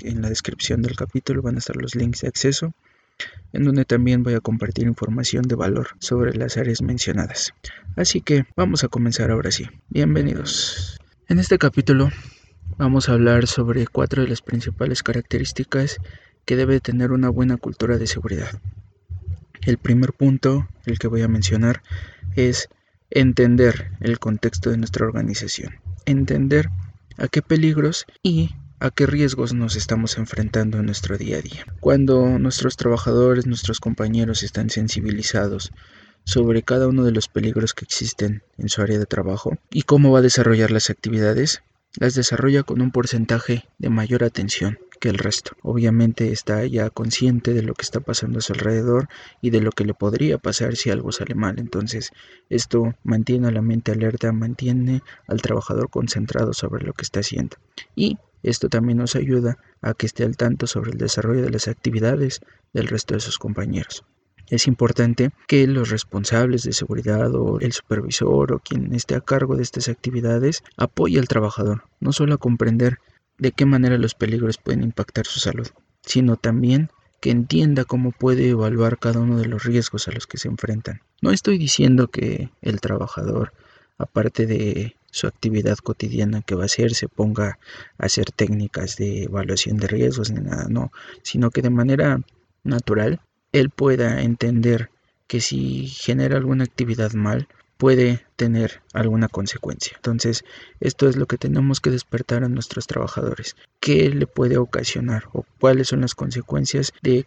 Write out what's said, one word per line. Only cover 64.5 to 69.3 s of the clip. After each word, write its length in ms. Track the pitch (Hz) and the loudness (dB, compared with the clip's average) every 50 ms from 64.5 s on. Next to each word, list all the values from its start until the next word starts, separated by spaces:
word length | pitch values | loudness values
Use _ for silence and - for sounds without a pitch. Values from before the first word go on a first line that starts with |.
| 123 113 - | -2 0 2
importante 640 | 135 123 - 123 117 - - 123 117 117 - 123 139 - _ _ | 2 2 4 2 2 2 2 2 2 2 2 0 0 -2 _ _
que 200 | - 147 139 135 131 | 2 4 4 6 4
los 220 | 135 131 117 113 | 4 0 0 -2
responsables 720 | 110 107 - - - 101 101 - 117 117 123 127 123 117 - | -4 -6 -6 -6 -6 -4 -2 0 2 2 2 2 2 0 -2
de 80 | - | -2
seguridad 600 | - - - - 110 117 123 107 107 107 120 123 127 | -4 -4 -4 -4 -6 -4 -2 0 0 2 2 2 0
o 240 | 123 117 - 104 104 | 0 0 0 0 0
el 120 | - 120 | -2 -2
supervisor 800 | - - - - 110 107 113 - - - - 90 - 139 139 131 | -4 -4 -6 -4 -4 -4 -4 -4 -2 0 2 4 4 4 4 2
o 60 | 131 131 | 0 -4
quien 360 | - - 151 156 127 - 123 | -4 -6 -4 -4 -2 -2 -4
esté 200 | 120 - - 131 | -4 -2 -2 -4
a 60 | 127 | -2
cargo 340 | - - | 0 0